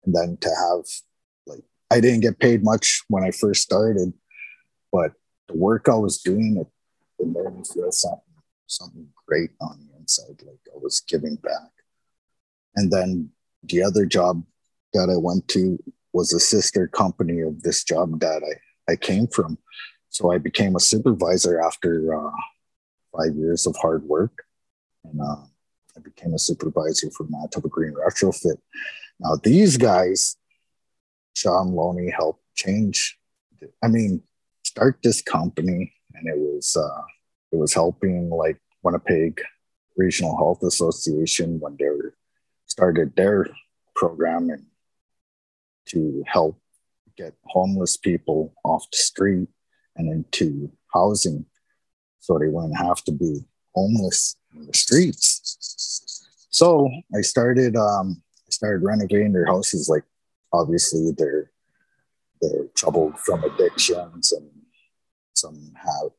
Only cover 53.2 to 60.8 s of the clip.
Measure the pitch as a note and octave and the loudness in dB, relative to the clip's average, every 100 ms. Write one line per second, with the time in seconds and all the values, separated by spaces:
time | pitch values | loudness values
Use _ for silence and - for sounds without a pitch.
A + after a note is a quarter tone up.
53.2 | E2+ C#2+ - _ _ F2+ F#2+ A2+ F#2 - | -2 -4 -10 _ _ -2 0 2 0 -2
54.2 | - - _ - - - - C3 F3+ - | -2 -6 _ -20 -4 -2 4 4 4 2
55.2 | - - - - - - - - - - | 0 0 -6 -12 -14 -10 -8 -8 -10 -18
56.2 | _ _ _ - E3+ D#3+ C#3 C3+ - G#2+ | _ _ _ 4 6 6 4 0 -8 -4
57.2 | - - A#2+ B2+ B2+ A2+ G#2 G2+ F#2+ F2 | 0 2 4 4 4 2 2 0 -2 -6
58.2 | _ _ _ - G#2+ G2 F#2+ G#2+ G2 G#2 | _ _ _ -4 -2 0 2 0 2 2
59.2 | G#2+ F#2 D#2+ F#2 G2 F2+ D2 D#2 - _ | 4 4 2 2 0 -2 0 0 -2 _
60.2 | _ _ _ F2 D#2 E2+ | _ _ _ -2 0 0